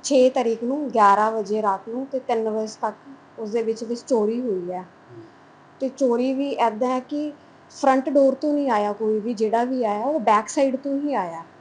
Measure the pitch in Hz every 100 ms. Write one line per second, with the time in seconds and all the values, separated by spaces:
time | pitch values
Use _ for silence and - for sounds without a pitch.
0 | - 269 254 262 233 226 240 285 277 220
1 | 202 202 214 220 196 214 214 190 226 240
2 | 269 262 254 226 220 214 220 - 220 214
3 | - - - - 214 226 220 220 220 240
4 | - 233 214 240 254 185 175 180 185 -
5 | - - - - - - - - 262 262
6 | 262 233 262 269 277 - 233 214 247 254
7 | 254 294 302 269 - - - - 269 262
8 | 269 277 269 262 302 294 277 214 208 208
9 | 214 214 220 208 220 226 247 262 220 208
10 | 254 302 220 214 220 302 269 262 277 277
11 | 294 240 180 165 165 -